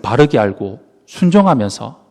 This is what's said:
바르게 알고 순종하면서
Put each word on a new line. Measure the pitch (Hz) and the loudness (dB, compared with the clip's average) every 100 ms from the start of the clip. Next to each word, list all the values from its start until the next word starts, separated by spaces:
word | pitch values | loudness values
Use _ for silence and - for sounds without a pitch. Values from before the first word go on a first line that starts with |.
바르게 | - 127 147 127 | -2 2 2 2
알고 | 101 95 98 101 _ _ _ | 0 -4 -10 -12 _ _ _
순종하면서 | - 180 202 190 135 101 - 110 - _ | -2 2 4 4 2 -2 -8 -14 -18 _